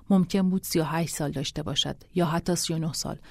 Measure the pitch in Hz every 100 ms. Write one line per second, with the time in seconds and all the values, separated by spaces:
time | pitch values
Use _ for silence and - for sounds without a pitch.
0 | - 196 175 202 185 185 - 170 151 160
1 | 165 - 147 143 139 - 151 - - -
2 | - 180 170 170 - 170 - 160 160 -
3 | - - -